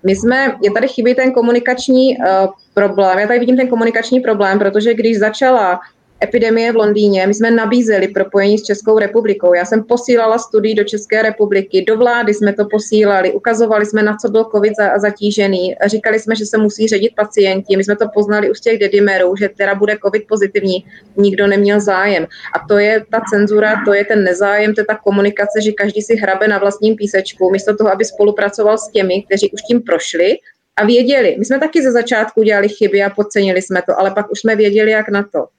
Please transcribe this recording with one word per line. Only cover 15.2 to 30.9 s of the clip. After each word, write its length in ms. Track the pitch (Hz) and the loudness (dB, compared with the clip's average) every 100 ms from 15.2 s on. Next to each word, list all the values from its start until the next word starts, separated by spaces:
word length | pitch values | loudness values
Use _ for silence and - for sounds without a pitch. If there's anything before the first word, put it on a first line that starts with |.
| 208 208 196 190 180 - 202 | -4 0 0 0 -4 -2 -2
Říkali 340 | 214 226 220 | 0 0 -2
jsme, 160 | 214 220 | -2 -4
že 100 | 214 | -2
se 120 | 220 | 0
musí 300 | 214 208 220 | 0 0 -2
ředit 240 | 208 220 - | 0 0 -2
pacienti. 600 | 208 - 196 190 196 196 | -2 0 0 0 -2 -2
My 80 | |
jsme 120 | 196 208 | 0 -2
to 120 | 220 | -2
poznali 360 | 208 208 208 202 | -2 0 0 0
už 80 | 214 | -2
z 20 | |
těch 180 | 233 226 | -2 0
dedimerů, 580 | 196 202 202 190 180 190 | 0 2 2 2 0 0
že 120 | 202 | -4
teda 260 | 196 196 | -2 -4
bude 220 | 196 202 208 | 0 -2 0
covid 220 | 202 214 208 | -2 -4 -2
pozitivní. 560 | 214 196 202 196 185 - - _ - | -2 -2 -2 -2 -4 -8 -20 _ 0
Nikdo 300 | 202 190 202 | 2 2 2
neměl 340 | 202 202 208 | 2 2 2
zájem. 460 | 202 185 202 185 160 - - | 0 0 0 -2 -4 -10 -8
A 120 | - - | -8 0
to 100 | 208 | 2
je 260 | 208 220 214 | 2 0 -2
ta 100 | 226 220 | -6 -2
cenzura, 440 | 208 208 214 214 214 | 0 2 2 2 0
to 100 | 208 | 0
je 100 | 202 | 0
ten 200 | 208 220 | 2 0
nezájem, 500 | 185 180 202 208 214 | 0 0 0 0 0
to 60 | 214 | -2
je 40 | |
ta 100 | 208 214 | -2 -2
komunikace, 640 | 208 202 202 202 202 220 | -2 0 0 0 -4 -2
že 100 | 214 | -2
každý 300 | 208 202 208 | -2 -4 -4
si 140 | 208 226 | -2 -2
hrabe 320 | 196 190 214 | 0 0 0
na 100 | 202 | 0
vlastním 380 | 202 202 214 214 | -2 0 -2 0
písečku, 540 | 202 196 190 - 185 | -2 -4 -4 -2 0
místo 260 | 196 196 208 | 0 -2 0
toho, 140 | 214 | 0
aby 120 | 190 | 0
spolupracoval 720 | 214 - 208 208 208 202 208 220 | -4 0 0 2 -4 0 0 0
s 100 | - | -2
těmi, 340 | 214 190 185 | -2 0 -2
kteří 280 | 202 196 208 | -2 -2 -2
už 120 | 202 | -4
tím 200 | - 240 | -2 -2
prošli 540 | 233 170 - 170 185 277 _ _ _ - | 0 -4 -2 -2 0 0 _ _ _ -2
a 80 | |
věděli. 520 | 214 | 2